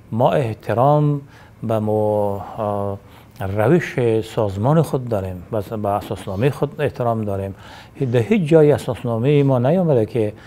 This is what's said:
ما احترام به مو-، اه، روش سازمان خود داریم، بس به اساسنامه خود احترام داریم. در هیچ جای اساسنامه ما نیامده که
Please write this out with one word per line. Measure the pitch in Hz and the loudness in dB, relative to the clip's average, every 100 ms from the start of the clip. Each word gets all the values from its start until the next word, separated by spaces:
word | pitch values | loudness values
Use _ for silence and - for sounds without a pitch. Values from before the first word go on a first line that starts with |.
| - | -8
ما | 110 139 | 0 2
احترام | 160 117 107 - 107 135 151 147 143 139 - - - | 2 -2 -4 -4 2 4 4 2 0 -6 -20 -20 -10
به | 113 110 | -4 -2
مو-، | 107 107 107 104 104 101 - - | 0 0 0 0 0 -4 -8 -6
اه، | 104 101 101 101 - - - - | -4 -4 -6 -8 -12 -20 -20 -10
روش | 98 101 110 175 - - 120 110 | -6 0 2 2 0 -2 0 0
سازمان | 107 - 107 95 120 160 | -2 -2 -2 0 2 2
خود | 143 143 120 | 2 -2 -4
داریم، | 104 95 90 82 | -4 -4 -8 -8
بس | 110 98 | -6 -6
به | 110 101 | -4 -2
اساسنامه | 101 - 104 - 95 139 | -2 -4 -8 -8 -2 -2
خود | - 143 - | 0 -4 -4
احترام | 139 - 120 113 | -4 -2 -2 -2
داریم. | 104 98 98 95 - - - - 135 | -2 -4 -6 -10 -16 -20 -20 -6 0
در | 120 | 0
هیچ | 110 220 147 | 2 2 4
جای | 160 147 | 6 6
اساسنامه | 139 - 113 120 113 131 147 | 4 -2 -6 -4 -2 2 4
ما | 139 131 | 4 4
نیامده | 123 185 170 127 107 | 2 2 2 2 2
که | 120 104 104 | 0 -2 -4